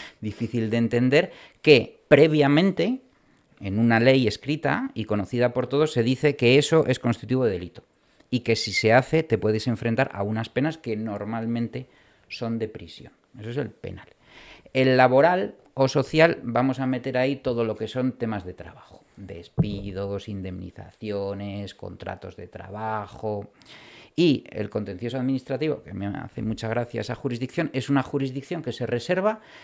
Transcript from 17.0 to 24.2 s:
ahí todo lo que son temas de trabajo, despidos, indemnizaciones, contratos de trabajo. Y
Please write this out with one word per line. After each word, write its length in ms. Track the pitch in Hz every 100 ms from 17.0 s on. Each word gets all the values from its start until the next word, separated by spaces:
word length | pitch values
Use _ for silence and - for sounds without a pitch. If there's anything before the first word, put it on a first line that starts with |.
| 135 127
ahí 180 | 131 139
todo 280 | 135 117
lo 120 | 113 107
que 100 | 107
son 260 | 131 127
temas 320 | 123 113 104
de 80 | 90
trabajo, 520 | 92 95 - - - _ -
despidos, 1120 | 95 85 - - 104 101 101 92 98 101 -
indemnizaciones, 1500 | 98 92 90 92 - 95 _ 107 101 98 98 101 101 101 -
contratos 580 | 95 90 95 92 95 -
de 120 | 90
trabajo. 1040 | - - 104 110 110 101 - 110 104 101 _ - - - - -
Y 260 | -